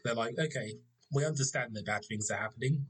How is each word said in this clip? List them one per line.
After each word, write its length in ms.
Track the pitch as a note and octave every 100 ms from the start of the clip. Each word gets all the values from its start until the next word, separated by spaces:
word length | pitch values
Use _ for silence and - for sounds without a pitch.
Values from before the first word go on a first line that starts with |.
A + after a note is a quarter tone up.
they're 120 | A#2+ A#2
like, 200 | A2+ B2
"Okay, 360 | D#3 C#3 G#2+ G#2+ - _ -
we 140 | C#3 D3+
understand 500 | C#3+ C3+ C#3+ A#2+ A2
that 100 | F#2+
bad 180 | G#2 -
things 220 | G#2+ G#2+
are 80 | G2+
happening. 500 | A2 - C3 D3 C#3